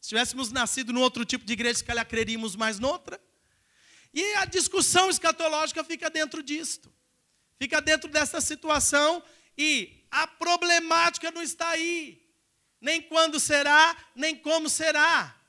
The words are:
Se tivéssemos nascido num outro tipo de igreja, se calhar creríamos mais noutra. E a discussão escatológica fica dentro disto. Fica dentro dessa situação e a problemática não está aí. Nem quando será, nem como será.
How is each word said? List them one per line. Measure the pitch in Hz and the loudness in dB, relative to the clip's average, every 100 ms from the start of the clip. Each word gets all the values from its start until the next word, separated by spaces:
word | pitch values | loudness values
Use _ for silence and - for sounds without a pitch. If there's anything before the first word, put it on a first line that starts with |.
Se | - | -4
tivéssemos | 220 247 247 254 | -2 -2 -2 -6
nascido | 262 233 - 240 | -2 -2 -2 -2
num | 247 | 2
outro | 254 254 | 2 0
tipo | 233 254 | -4 -6
de | 196 | -4
igreja, | 220 240 233 | -2 -2 -2
se | |
calhar | - 233 | -4 -4
creríamos | 226 226 220 226 220 185 | -4 -4 -4 -4 -6 -4
mais | 220 202 | -4 -2
noutra. | 254 349 - - _ _ _ _ _ _ _ - _ | -4 -4 -8 -18 _ _ _ _ _ _ _ -20 _
E | 277 392 | -4 -2
a | 415 370 | 0 0
discussão | 370 - 381 - 349 381 | 0 0 2 2 4 4
escatológica | 359 330 320 320 302 311 320 | 2 0 0 0 0 -2 -4
fica | 311 339 330 | -8 -6 -6
dentro | 320 311 320 | -4 -4 -6
disto. | 277 294 330 - _ _ _ _ _ _ _ _ | -8 -8 -6 -10 _ _ _ _ _ _ _ _
Fica | 269 311 | -2 0
dentro | 294 311 330 | 2 0 2
dessa | 302 294 330 | -2 0 -2
situação | - 302 320 302 - 285 294 349 - _ _ - | -4 -6 -2 0 2 4 4 2 -6 _ _ -4
e | 302 285 190 _ _ | 0 0 -2 _ _
a | 269 320 | -4 -4
problemática | - 330 349 349 339 330 330 339 339 330 | -4 0 0 4 2 4 2 2 0 -8
não | 330 | -8
está | 330 - 330 | -10 -6 -4
aí. | 330 330 339 294 170 _ _ _ _ _ _ | -2 -2 -4 -8 -16 _ _ _ _ _ _
Nem | 247 330 | -4 -4
quando | 320 320 320 302 | -2 2 2 2
será, | - 294 285 294 320 330 - - | 0 2 4 6 6 4 -12 -6
nem | 302 | -4
como | 302 294 320 311 | -4 -2 -2 0
será. | - 311 302 311 320 160 - | -2 0 2 4 2 0 -12